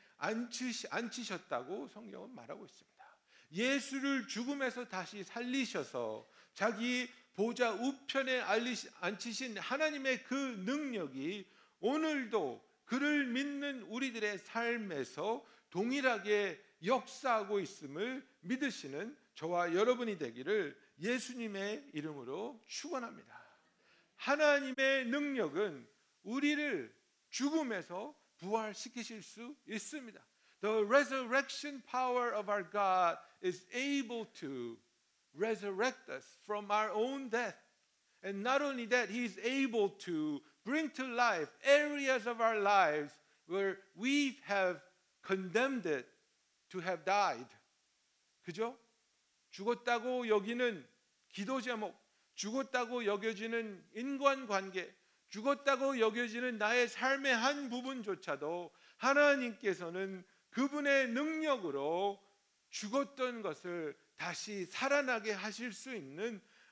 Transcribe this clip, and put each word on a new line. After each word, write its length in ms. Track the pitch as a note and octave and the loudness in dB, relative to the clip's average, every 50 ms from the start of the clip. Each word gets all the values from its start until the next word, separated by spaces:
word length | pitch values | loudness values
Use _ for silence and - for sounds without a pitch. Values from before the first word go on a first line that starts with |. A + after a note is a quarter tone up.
| _ - _ | _ -20 _
앉히시-, 720 | - - F3 A3 A3+ A#3+ A#3 - - B3+ B3+ A3+ - - - | -4 -2 -2 0 -2 -4 -4 -6 -6 -4 -4 -4 -4 -6 -4
앉히셨다고 1000 | - F#3+ A#3 A3 - B3 A3+ - G3 E3+ - - C#3+ B2 C3 C3 F#3 A#3 C#4 A#3 | -4 -4 -4 -4 -6 -8 -8 -6 -6 -8 -6 -4 -4 -4 -4 -4 -8 -8 -8 -10
성경은 400 | - G#3+ A#3+ - - - - - | -14 -16 -16 -14 -14 -14 -14 -14
말하고 340 | B3+ - A#2 A#2+ E3+ G3+ G#3 | -16 -16 -14 -12 -12 -12 -14
있습니다. 540 | D3+ - - - _ _ - - - - _ _ _ _ - - - | -16 -20 -20 -20 _ _ -20 -20 -20 -20 _ _ _ _ -20 -20 -10
예수를 800 | D3+ F3+ A#3 C4 C#4 C#4 - - C4+ C#4 C4 C#4 C#4 C4 A3 - | -4 -2 0 2 2 0 -2 -4 -6 -2 0 0 0 0 -2 -4
죽음에서 580 | - G#3 A#3+ B3+ C#4+ C#4 C4+ B3 A#3 B3 B3 - | -4 -4 -4 -4 -2 -2 -2 -2 -2 -4 -8 -8
다시 380 | - F#3 F3 - - G#3 F3+ | -6 -8 -8 -8 -8 -10 -10
살리셔서 1000 | - - A#3 A#3+ B3 B3+ C#4 B3+ - - F3+ C3+ - - B2+ A#2+ A2 A2 A2 - - _ - - _ - | -8 -8 -6 -4 -2 0 0 0 0 -2 -4 -4 -4 -4 -4 -2 -2 -4 -6 -10 -14 _ -20 -20 _ -4
자기 560 | - F#3+ A3+ A3 G3+ A#3 B3 B3 B3 B3 B3 - - - _ _ | 0 2 2 2 2 0 0 0 0 -2 -4 -8 -16 -20 _ _
보좌 400 | - G#3 A#3 A#3 - B3 A#3 G#3 | 0 0 0 2 2 2 2 2
우편에 640 | F#3+ A#3+ C4+ C4+ - - - - C4+ C4+ C4 C4 B3 | 2 0 -2 -2 -2 -4 -4 -2 0 0 2 0 0
알리시-, 500 | G#3+ - G3+ A3+ A#3+ B3+ A#3+ - - - - - | 2 2 2 2 2 2 -2 -4 -6 -10 -8 -4
앉히신 560 | F#3 F3 G#3 - - A#3 G#3+ - C4 B3 G#3+ G3 | -2 -2 -2 -2 -6 -6 -6 -6 -6 -6 -6 -6
하나님의 640 | E3 - B3 C#4+ D#4 D#4 D4+ C#4+ C4+ C4+ B3+ A3+ - | -4 -2 0 2 2 2 0 0 0 0 0 0 -2
그 120 | - B3+ | -2 -2
능력이 1080 | C#4 C#4 C4 A#3+ F#3+ F#3 G3+ C4+ D4 D4+ C4+ A#3+ G3+ E3 C#3 C3 C3+ C3+ E3 G3+ G#3 F#3+ - _ - - _ _ - | -2 -2 -2 -4 -4 -2 -2 0 0 -2 -2 -2 -2 -4 -4 -4 -4 -4 -4 -4 -6 -8 -12 _ -20 -20 _ _ -2
오늘도 880 | E3+ A3 C#4 D#4 D#4+ D#4 D4+ C#4 B3+ G#3+ A3+ G#3+ D#3+ C3 A2+ - - _ _ _ _ | 0 2 2 2 2 2 0 0 -2 0 0 0 0 0 -4 -6 -12 _ _ _ _
그를 420 | - A3 C4 C#4+ D4 D4+ D4 C#4 B3 | -4 -2 0 2 4 4 2 2 2
믿는 560 | A#3 C4 C#4 C#4+ C#4+ C#4 C#4+ C#4+ C#4 B3+ G3 | 0 0 -2 -2 -4 -4 -4 -4 -6 -6 -8
우리들의 560 | G3 G#3+ B3 C4+ C4 A3+ A3+ G#3 G#3 G#3 F#3 | -8 -4 -4 -2 -2 -2 -2 -2 -2 -2 -2
삶에서 1080 | - - - A3+ A#3 A#3 A#3+ A#3 G#3+ G3 E3 C#3 B2+ - - D3 D#3+ G#3 A#3 C#4 - - - - _ _ | -8 -6 -4 -2 0 0 0 -2 -2 -4 -4 -4 -4 -4 -4 -4 -2 -2 -2 -2 -6 -12 -20 -20 _ _
동일하게 920 | - F3 G#3+ A#3+ C4 C#4+ C4 C4 A#3+ G#3 F#3 G#3 G#3 G#3 G3+ F#3+ D#3+ - - _ _ - D#3 | -2 -2 0 0 2 2 2 2 0 0 0 2 2 2 2 0 -2 -6 -14 _ _ -6 0
역사하고 760 | F#3+ C4 B3 - - - - - C4 A#3 A3 G3+ G3 G#3 G3+ | 2 2 2 0 -4 -10 -4 0 2 2 2 2 0 0 -2
있음을 680 | F3+ C3+ - - D3+ C3+ C#3 D#3+ G#3 B3 C4 C#4 - _ _ _ | -2 -2 -8 -12 -12 -10 -6 -6 -4 -4 -6 -6 -10 _ _ _
믿으시는 760 | - F3 B3 C4 C#4+ C4 - - - C#3 C3+ D3 G3 A#3 D4 - _ _ - | -6 -4 -2 0 0 -2 -2 -4 -8 -8 -6 -6 -6 -8 -10 -14 _ _ -14
저와 400 | - D3+ E3 F3 F3 F3 E3+ E3 | -8 -4 -2 0 2 2 2 4
여러분이 420 | F#3 G#3+ B3 B3 A#3+ B3 A3+ G3+ E3+ | 4 4 4 4 2 0 -4 -4 -4
되기를 580 | D3 A#2+ A2+ B2 B2+ D#3 G#3+ G#3+ F3 D3 - - _ _ _ - | -4 -6 -6 -6 -4 -2 0 0 0 -2 -4 -12 _ _ _ -6
예수님의 920 | D3+ A3 B3 B3+ - - B3 B3+ A#3 A3 G3+ G3 G3 G3+ G#3+ D4+ C#4+ C#4+ - | -2 -2 -2 -2 -2 -6 -8 -8 -6 -6 -4 -4 -4 -4 -6 -6 -8 -10 -8
이름으로 640 | D3+ D3 D#3 D3+ C#3 A#2+ A#2+ C#3 F3 A3 B3+ C#4 A3 _ | -8 -6 -6 -8 -8 -8 -8 -6 -6 -6 -8 -10 -12 _
축원합니다. 800 | - - - - D4+ E4+ C4 A#3+ A3 G#3+ F3+ - - - - - - - _ _ _ _ _ _ _ _ _ _ _ _ | -12 -10 -10 -8 -6 -6 -6 -6 -8 -12 -14 -18 -20 -20 -20 -20 -20 -20 _ _ _ _ _ _ _ _ _ _ _ _
하나님의 920 | - - B3 C#4+ D4+ D4+ D4 C#4+ C#4+ C#4 C4 B3+ - C4+ C4+ C4+ C4+ B3+ | -6 -2 0 2 4 6 6 6 6 4 0 0 2 4 4 4 4 2
능력은 800 | A#3 B3 D4 D4 C#4+ C#4 B3+ G3 D3+ C#3 F3 G#3+ G3 D3+ C3 A#2 - _ _ _ _ _ _ - | 0 0 0 0 0 0 0 0 0 0 0 0 0 -2 -6 -12 -18 _ _ _ _ _ _ -10
우리를 680 | F#3+ A#3 C4+ C#4+ D4 D4+ D4 D4+ D4 A#3+ D#3+ A#2+ A2 - _ _ _ _ _ _ _ | -6 -4 0 2 2 2 2 0 0 -2 -2 -4 -6 -10 _ _ _ _ _ _ _
죽음에서 920 | - - B3+ C#4+ D#4 D#4+ D4+ B3 A3 F#3 D#3 - F3 F#3 A3+ D4 D4 _ _ _ _ - | -4 -2 0 2 2 2 0 0 -2 -4 -4 -6 -6 -8 -8 -8 -10 _ _ _ _ -12
부활시키실 840 | E3+ F#3 G#3+ A3+ A3 G#3+ G3 - - A#3+ - A#3+ A3 - A#3 G#3+ | -6 -2 0 0 0 -2 -6 -8 -10 -10 -8 -10 -10 -8 -10 -12
수 340 | E3+ - - G#3 A#3 A#3+ D4 - _ - | -14 -16 -16 -16 -14 -14 -16 -16 _ -8
있습니다. 600 | G#3+ A3 - - D4 D4+ B3+ A3+ F3+ - - _ _ _ _ _ _ _ | -8 -6 -6 -6 -10 -10 -10 -12 -16 -18 -20 _ _ _ _ _ _ _
The 220 | - G#3+ A3 A3 G#3 | -2 0 2 4 4
resurrection 1000 | G3+ A#3+ C#4+ C#4+ A3+ C4+ C4+ B3+ A3+ B3 C4+ C4+ - - - - D4 C#4+ C4 - | 6 8 6 6 6 2 -2 0 2 2 0 0 0 -4 -8 -8 -8 -10 -10 -10
power 520 | - - B3 B3+ B3+ B3 B3 A#3+ A#3+ A3 | -4 -2 0 2 2 2 2 0 0 0
of 140 | G#3+ G3+ G3 | -2 -2 0
our 180 | G3+ G#3 F3+ D#3+ | 0 -2 -2 -2
God 520 | - G#3 G3+ F#3+ F#3 F#3 F3+ E3+ E3 - - - _ - - | 0 2 4 4 6 6 6 4 4 0 -4 -16 _ -4 -2
is 240 | F3+ F3+ F3+ - - | -2 -2 -2 -6 -8
able 540 | - A#3+ C4+ C#4+ C#4+ C#4 B3+ A3 A#3+ A#3 G#3+ - - - | -4 -2 0 0 0 0 0 -2 -4 -6 -6 -8 -10 -10
to 400 | E3+ C#3 C#3 B2+ A#2+ A#2 A#2 - _ _ _ _ _ _ _ _ _ _ - | -8 -6 -6 -4 -6 -6 -8 -12 _ _ _ _ _ _ _ _ _ _ -6
resurrect 760 | C#3+ G3+ A3+ A3 F#3 G3 G3+ F#3+ F#3 A3+ C4 - - - - | -2 0 0 0 0 -2 -4 0 2 2 2 0 -2 -8 -10
us 280 | - C3+ - - - - | -10 -10 -10 -14 -20 -14
from 300 | - - G#3 G#3 G3+ G3+ | -6 -4 -4 -4 0 2
our 180 | G#3 G#3+ G#3+ G#3+ | 2 4 4 2
own 380 | F#3 G#3+ A3+ B3+ C4+ C#4 C4+ A#3+ | 2 2 2 0 0 -4 -4 -2
death. 300 | G#3+ A#3+ A#3+ G3+ - - - _ _ _ _ _ _ _ _ _ _ _ - | 0 0 0 0 -4 -8 -16 _ _ _ _ _ _ _ _ _ _ _ -8
And 180 | F#3+ G3+ G3 | -6 -4 -2
not 220 | G3+ B3 C4 C#4 D4 | 2 4 4 4 4
only 260 | C#4 C4+ B3 A#3 G#3 | 2 -2 -2 0 2
that, 240 | A#3+ B3 A#3 F#3 G3+ | 4 4 4 2 0
he 100 | B3 A#3+ | -2 -2
is 160 | A3+ F#3 F#3+ | -2 -4 -2
able 560 | G3 A#3+ C4 C#4 C4+ B3+ A3 A3+ G3+ G3 - - | -2 0 2 2 2 4 4 4 4 2 2 -2
to 420 | - F#3 E3+ D#3 D3+ D3+ D3 C3+ - - _ _ - | -6 -2 -2 0 0 0 -2 -4 -6 -10 _ _ -4
bring 260 | G#3 C#4 D#4 D#4+ C#4 - | -2 0 0 0 0 -2
to 120 | - C4 | -4 -4
life 440 | C4 A#3+ A#3+ B3 A#3 G3+ E3+ D3+ - - - - | -2 2 4 4 4 4 2 0 -4 -6 0 6
areas 640 | C4 C#4 D4 D4 D4 D4 C#4+ C#4 C4+ C4 B3 G3+ A#3+ | 8 8 8 8 4 0 0 2 2 2 2 2 -2
of 160 | A#3 A3+ A#3 | 0 2 4
our 160 | A3+ A3+ G#3+ | 4 4 4
lives 560 | G3+ G3+ G#3 G3 F#3 D#3 D3+ D3+ D3 C#3+ - - _ _ _ _ _ - | 4 6 8 8 8 6 6 2 0 -4 -8 -16 _ _ _ _ _ -6
where 320 | E3+ G3 G3 G3 F3+ - - _ - | -2 0 0 0 -2 -4 -10 _ -10
we 420 | D#3+ G#3+ C4 C#4 D4 C#4+ C4+ G#3+ - - - | -4 0 2 4 4 2 2 -2 -4 -4 -2
have 320 | G3+ G3 F#3+ F3+ F3+ E3 - - _ _ _ _ _ _ - | 2 2 2 2 0 -2 -8 -18 _ _ _ _ _ _ -4
condemned 640 | - F#3+ F#3+ F#3+ F3+ E3 A3 B3+ C#4 C#4 A#3+ F3 E3+ | -2 -2 -2 0 0 2 2 2 2 0 0 0 0
it 160 | D3+ C3 B2 - _ _ _ _ _ _ _ _ _ _ _ - | 0 0 -2 -6 _ _ _ _ _ _ _ _ _ _ _ -12
to 140 | - F#3 | -8 -6
have 240 | E3 F#3 F3+ E3 D3+ | -4 -2 -2 -2 2
died. 420 | F#3 G3 G#3 G3+ F3 C3+ A#2 B2+ A#2 - - _ _ _ _ _ _ _ _ _ _ _ _ _ _ _ _ | 2 4 4 4 4 2 0 -6 -12 -16 -20 _ _ _ _ _ _ _ _ _ _ _ _ _ _ _ _
그죠? 360 | - - D#3+ F3+ A3 A#3 C4+ - _ _ _ _ _ _ _ _ _ _ _ _ _ _ | -12 -10 -6 -4 -4 -4 -6 -10 _ _ _ _ _ _ _ _ _ _ _ _ _ _
죽었다고 760 | - - G3 A3+ A#3+ A#3 A#3+ A#3+ A#3+ A#3 A3 B3+ B3+ B3+ B3 A3+ | -12 -4 0 0 0 0 2 2 2 2 2 0 0 0 2 4
여기는 580 | G#3+ G#3 F#3+ G#3+ A#3+ A#3+ B3 A#3+ G#3+ D#3+ C3 - _ _ _ _ _ _ _ _ | 4 4 4 2 0 2 2 0 0 -2 -8 -14 _ _ _ _ _ _ _ _
기도 320 | - F#3 G3+ F#3+ C4 C4 | -8 -6 -4 -2 -2 -2
제목, 360 | G#3+ B3+ A#3+ A3 G#3+ F3+ - - _ _ _ _ _ _ _ | -2 -2 -4 -4 -4 -6 -8 -10 _ _ _ _ _ _ _
죽었다고 720 | - - G#3 A3+ C4+ C4+ C4+ - B3 B3 A3+ B3 B3 A#3 | -8 -6 -2 -2 -2 -2 0 0 0 0 0 0 0 2
여겨지는 760 | G3+ G#3 G3+ G3 A3+ A3 F#3+ A3 A3+ A3+ A#3 A3+ G#3+ G3 F3 - _ - | 2 2 2 0 -2 -2 -2 -4 -2 -2 -2 -2 -4 -8 -12 -16 _ -8
인간관계, 1000 | G#3+ B3 C#4 C#4 C4+ C#4 C#4 C4+ C4+ C4 G#3 G3+ F#3+ F#3+ G3 F#3 F#3 E3+ - - _ _ _ _ _ _ - | -6 -4 -4 0 2 4 4 4 2 0 0 0 0 0 0 -4 -6 -6 -6 -10 _ _ _ _ _ _ -14
죽었다고 720 | - G3+ G#3+ C#4 C#4 C#4 - C#4 C#4 B3 C4+ C4+ C4+ A#3+ | -8 -2 2 2 2 2 4 2 2 4 4 2 4 4
여겨지는 580 | A3 A3 G#3+ A#3+ A#3+ A#3 G#3+ A#3+ B3 B3+ A#3 G#3+ | 4 4 4 2 -2 -2 -2 -2 -2 -2 -2 0
나의 320 | G#3 G#3+ A#3 B3 B3 A#3 | 2 2 4 4 4 2
삶의 440 | - - A3+ C4 C4+ C#4 C#4 C#4 B3+ | 0 0 0 2 2 2 2 2 4
한 360 | A3+ A3+ C4+ D4 C#4+ C#4+ B3 | 4 4 2 0 0 -4 -6
부분조차도 1040 | A#3+ B3+ B3 C4 C4+ B3+ G#3 G#3 F#3 - - - C#3+ C#3 D3 D3+ E3+ F3 F3 D#3 - _ - - - - | -6 -6 -4 -6 -6 -6 -4 -4 -6 -4 -4 -4 -4 -2 -2 -4 -4 -4 -6 -8 -14 _ -20 -20 -8 0
하나님께서는 1300 | - B3 C#4 C#4+ D4 D4 C#4 C#4 B3+ A#3+ G#3+ - - G3+ F3+ D#3+ F3+ E3 E3+ F#3 G3 G3 F#3+ F#3 F3+ _ _ _ _ _ | 2 4 6 8 8 6 6 4 2 -4 -6 -4 -2 -2 0 0 -2 -6 -6 -4 -6 -6 -6 -10 -14 _ _ _ _ _
그분의 580 | - A3+ C4+ C#4 C#4+ D4 C#4+ C#4+ C#4 C4+ C4 A#3+ | -2 0 0 0 0 0 2 4 4 4 4 2
능력으로 1160 | A3+ B3+ D4+ D#4 D#4+ D#4 D#4 D#4 C#4 A#3 F#3+ D#3+ C3+ C#3 C#3 D3+ E3 F3+ G3 G3+ G3 - - _ _ _ _ _ _ _ _ _ | 2 0 0 0 -2 0 0 0 0 0 0 -2 -2 -2 0 0 0 2 0 0 -2 -4 -10 _ _ _ _ _ _ _ _ _
죽었던 720 | - - G#3+ G3+ A3 C#4 C#4 C#4 - - B3+ B3+ A#3+ A3+ | -10 -8 -6 -2 0 0 0 0 -2 -4 -2 -2 -2 -2
것을 560 | G#3 F3+ D3+ - - F3+ F3 F3 D#3+ D3 C#3+ - _ _ _ - | -4 -4 -4 -4 -6 -6 -4 -4 -4 -6 -6 -10 _ _ _ -8
다시 480 | - F3+ E3 - - G#3+ G#3 G3+ F3+ | -6 -6 -6 -6 -6 -6 -6 -6 -6
살아나게 640 | - - - B3 C4+ C#4+ D4 C#4+ B3+ B3 A3+ G3+ A3 | -6 -4 -2 2 4 4 4 4 4 0 0 0 -2
하실 400 | G#3 F#3+ F#3+ G#3+ F#3+ A3 A#3+ B3 | -4 -2 -4 -6 -6 -6 -6 -8
수 240 | G3 - - C4 B3+ | -8 -8 -10 -8 -8
있는 460 | G#3 C#3+ C3+ C#3 D#3+ G#3+ A#3+ A3+ F#3+ - _ _ - - _ | -8 -8 -10 -8 -6 -6 -6 -6 -8 -14 _ _ -20 -20 _